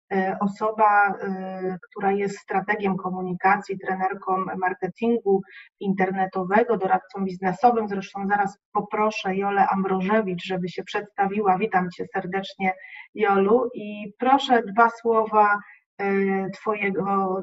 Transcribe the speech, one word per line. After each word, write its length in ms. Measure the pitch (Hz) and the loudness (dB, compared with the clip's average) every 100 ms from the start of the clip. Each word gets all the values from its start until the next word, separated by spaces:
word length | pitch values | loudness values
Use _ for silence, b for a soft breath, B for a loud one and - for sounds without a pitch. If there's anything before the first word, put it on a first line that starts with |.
| - | -4
e, 240 | 196 190 190 | -2 0 -2
osoba, 680 | 202 - 220 220 208 208 202 | -4 -2 -2 4 4 6 4
e, 680 | 190 196 190 190 185 185 180 | 0 -6 -6 -6 -6 -6 -6
która 300 | - 208 196 | -10 -2 0
jest 260 | 202 196 - | 0 -2 -6
strategiem 580 | - 196 214 208 196 180 | -4 -4 0 -2 0 -2
komunikacji, 840 | 185 185 185 180 190 202 - 190 | -4 -4 -4 0 2 2 -2 -8
trenerką 680 | 190 185 185 196 190 185 190 185 | -4 -2 -2 -4 -2 -2 -2 -2
marketingu 840 | 185 190 180 - 233 233 196 190 B B B - | -4 -2 -8 -2 0 0 2 0 B B B -6
internetowego, 960 | 196 190 190 190 190 190 180 214 233 202 | -2 0 0 0 -2 -2 2 2 2 0
doradcą 480 | 185 185 - 196 | 0 0 -2 -6
biznesowym. 640 | 190 180 185 175 240 226 208 | -6 -4 -4 0 2 2 -2
Zresztą 400 | 196 190 196 196 | -6 -8 -8 -2
zaraz 300 | 202 196 - _ | 0 -2 -6 _
poproszę 640 | 208 208 220 214 - 190 190 | -6 -4 0 0 0 -4 -2
Jolę 320 | 196 196 - | 0 2 2
Ambrożewicz, 760 | 196 190 190 185 220 190 175 | 2 0 0 2 0 0 -6
żeby 240 | 190 185 180 | -6 -6 -6
się 160 | - | -8
przedstawiła. 720 | - 208 202 - 196 208 196 180 | -8 -8 -8 -4 -2 2 2 2
Witam 300 | 214 185 180 | 2 0 -2
Cię 160 | 185 185 | -6 -8
serdecznie, 580 | 190 180 196 196 - 190 185 B B B | -6 -4 -6 -6 -4 -4 -4 B B B
Jolu, 560 | 208 208 196 196 247 247 | 0 2 4 4 4 2
i 380 | - 208 208 214 - | -6 -10 -10 -14 -2
proszę 440 | 254 269 233 240 | 2 2 4 2
dwa 280 | 202 214 233 | 2 4 4
słowa, 680 | - 233 226 214 214 208 202 B B _ - | 4 0 2 4 4 4 2 B B _ -4
e, 520 | 196 196 196 190 190 | 0 2 2 0 -4
twojego, 920 | - 220 208 196 190 196 196 190 190 | -6 -4 -2 -2 -2 0 0 0 -2